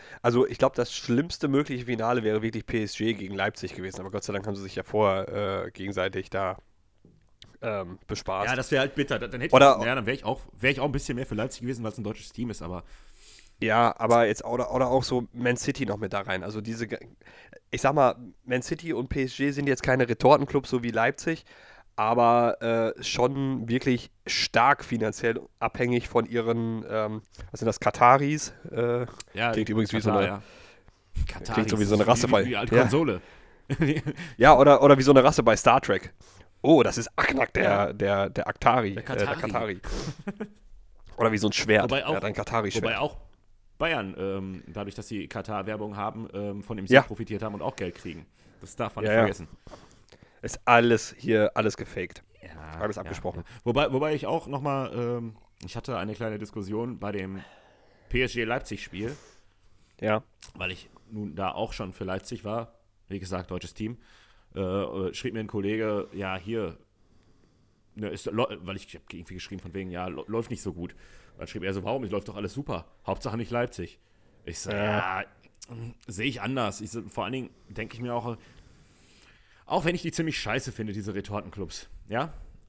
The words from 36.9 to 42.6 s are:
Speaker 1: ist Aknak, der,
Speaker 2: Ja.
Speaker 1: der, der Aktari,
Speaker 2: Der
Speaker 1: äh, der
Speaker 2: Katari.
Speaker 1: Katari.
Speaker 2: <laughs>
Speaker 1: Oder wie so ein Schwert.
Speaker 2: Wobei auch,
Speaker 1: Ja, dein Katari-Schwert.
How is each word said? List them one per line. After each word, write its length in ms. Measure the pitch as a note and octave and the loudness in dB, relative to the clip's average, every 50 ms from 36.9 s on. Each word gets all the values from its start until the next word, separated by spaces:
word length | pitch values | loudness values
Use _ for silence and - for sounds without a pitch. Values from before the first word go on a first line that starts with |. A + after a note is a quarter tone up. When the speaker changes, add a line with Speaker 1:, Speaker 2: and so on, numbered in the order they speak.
| - A#2 | 2 -2
Speaker 1:
ist 120 | A2 - - | -6 -4 0
Aknak, 360 | - - - C4+ - - - | 0 2 2 2 0 0 0
der, 120 | - - - | 0 2 2
Speaker 2:
Ja. 280 | G2+ G2+ G2+ G2+ - | 4 4 2 2 0
Speaker 1:
der, 380 | G2+ G#2+ G2+ G2 G2+ G2 G2 - | -2 -2 0 2 2 2 0 -2
der 160 | - - - | -2 -6 -4
Aktari, 480 | G#2+ - - - A#2+ B2 B2+ A2 G2 G2 | -4 -6 4 4 4 4 6 2 0 -4
Speaker 2:
Der 80 | A2 | -6
Speaker 1:
äh, 140 | - - B2+ | -8 -6 -2
der 100 | A2 G2+ | -2 -2
Speaker 2:
Katari. 140 | - - - | -2 -2 -4
Speaker 1:
Katari. 400 | - A2+ B2 A#2 A#2 G#2 F#2 F#2+ - - - - - D#3 - - - G3+ G3+ - G#3+ | -6 -4 -4 -4 -4 -4 -6 -8 -8 -8 -6 -6 -6 -8 -10 -10 -12 -12 -10 -10 -12
Speaker 2:
<laughs> 720 | - - - - - - - - - - - - - - | -14 -14 -20 -20 -20 -20 -20 -20 -20 -20 -20 -20 -16 -2
Speaker 1:
Oder 160 | - A#2 A2+ | 0 2 2
wie 60 | A2 G2+ | 2 2
so 100 | G#2 G#2 | 0 0
ein 40 | |
Schwert. 380 | - - - A2 G#2+ G#2 - A2+ | 0 0 2 4 6 6 6 4
Speaker 2:
Wobei 160 | C3+ C#3 - | 0 -2 -2
auch, 80 | C#3 D#3+ | -2 -4
Speaker 1:
Ja, 60 | F#2+ | -2
dein 120 | - G#2+ | -4 -4
Katari-Schwert. 520 | G2+ - G#2 - A#2 A2+ | -4 -4 -6 -2 -2 -2